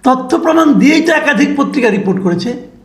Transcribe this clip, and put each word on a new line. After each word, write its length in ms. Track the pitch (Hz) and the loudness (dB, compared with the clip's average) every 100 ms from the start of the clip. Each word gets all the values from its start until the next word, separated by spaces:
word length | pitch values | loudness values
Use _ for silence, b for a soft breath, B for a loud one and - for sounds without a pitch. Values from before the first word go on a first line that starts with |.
তথ্য 360 | 262 254 - 330 | 2 0 0 -2
প্রমাণ 360 | 330 320 311 | 0 2 2
দিয়েই 280 | 214 269 311 | 4 4 2
তো 100 | 330 | 2
একাধিক 360 | 311 302 285 285 294 | 0 0 0 0 0
পত্রিকা 340 | 202 294 233 | -2 0 0
রিপোর্ট 320 | 196 185 190 | 0 -2 -2
করেছে 460 | 190 170 214 247 - - | -2 -4 -6 -10 -14 -20